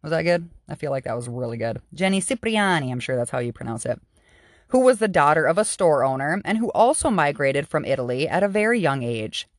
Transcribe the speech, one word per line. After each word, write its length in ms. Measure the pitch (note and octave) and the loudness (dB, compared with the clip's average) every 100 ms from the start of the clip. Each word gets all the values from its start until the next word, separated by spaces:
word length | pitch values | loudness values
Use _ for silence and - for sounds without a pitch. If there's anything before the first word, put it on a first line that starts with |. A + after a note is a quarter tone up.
Was 80 | D3+ | -2
that 140 | D#3+ | -2
good? 260 | D#3+ F3 E3+ - _ | 2 0 -2 -18 _
I 80 | D3 | -10
feel 160 | D3 | -6
like 140 | C#3 - | -6 -4
that 100 | A#2 | -6
was 140 | B2 | -6
really 260 | A#2+ A#2+ A#2 | -6 -6 -4
good. 260 | A2+ A2+ - | -6 -6 -12
Jenny 260 | C#3+ F#3+ F#3+ | -4 0 0
Cipriani, 720 | F#3 B3+ A3+ A3 G3+ F3 C3 | -2 -4 -2 0 2 2 0
I'm 80 | B2 | -6
sure 160 | - C3 | -4 -2
that's 160 | A#2+ | -2
how 80 | C3 | -4
you 140 | A#2+ | -4
pronounce 320 | A#2 B2 A2+ - | -6 -8 -8 -6
it, 160 | B2 _ _ _ _ _ _ _ | -6 _ _ _ _ _ _ _
who 120 | B3+ | 4
was 200 | B3+ A#3+ | 6 4
the 80 | G#3+ | 2
daughter 380 | F3 D3 D#3 D3+ | 4 4 4 2
of 120 | E3+ | 2
a 60 | |
store 400 | G#3+ - F3+ D3 | 0 2 2 4
owner 380 | C3+ C3 C#3+ F3+ | 2 0 -2 -4
and 140 | - G#3+ | -2 -2
who 120 | A3+ | -2
also 380 | - A3+ D#4 D#4+ | 2 2 4 0
migrated 600 | G3+ D3 C#3+ C#3 C#3 D3 | 2 0 0 0 0 -2
from 160 | D#3 - | -4 -2
Italy 420 | C3 B2 B2+ D3 | -2 -2 -2 0
at 160 | E3+ | 0
a 60 | G3+ | 0
very 320 | G3+ G#3+ A#3+ | 0 0 2
young 200 | D#3+ C#3 | 2 0
age. 460 | A#2+ A#2 G#2+ - - | -2 -4 -6 -8 -12